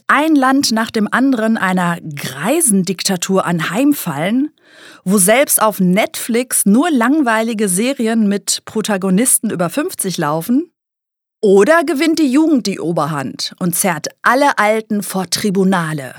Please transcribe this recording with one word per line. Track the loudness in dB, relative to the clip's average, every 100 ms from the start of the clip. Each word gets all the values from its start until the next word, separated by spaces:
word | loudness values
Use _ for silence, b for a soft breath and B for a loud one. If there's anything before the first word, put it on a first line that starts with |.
| 0
ein | 2 4 2
Land | 4 2 0
nach | -2 -2
dem | -2 -2
anderen | 0 2 2 0 0
einer | 0 0 0 -4
Greisendiktatur | -8 -12 -12 -6 -2 0 2 0 0 -4 -4 -4 0 0
anheimfallen, | 0 -2 -2 0 0 0 -4 -4 -2 -2 -2 B B B B B
wo | -2 2
selbst | 4 2 2 0
auf | 0 2
Netflix | 0 2 -2 -6 -4 -4 -2 -2 2
nur | 4 4
langweilige | 2 2 2 2 0 -2 -2 -2
Serien | 0 -2 -2 0 0 0
mit | 0 -4 -8
Protagonisten | -6 -6 -2 -2 2 2 2 0 -2
über | -4 -2
fünfzig | -2 -4 -6 -6 -4
laufen? | -2 -2 0 -2 -2 _ _ _ _ _ _ _
Oder | 4 6 6 4
gewinnt | 2 0 0 2
die | 2
Jugend | 2 2 2 0
die | -6
Oberhand | -4 -2 -2 -4 -6 -8 -12 -4
und | -4
zerrt | 0 -2 -2 -6 -4
alle | 0 2 2 2
Alten | 0 0 -2 -4
vor | -4 -6 -4
Tribunale, | -4 -2 2 2 2 -2 -6 -10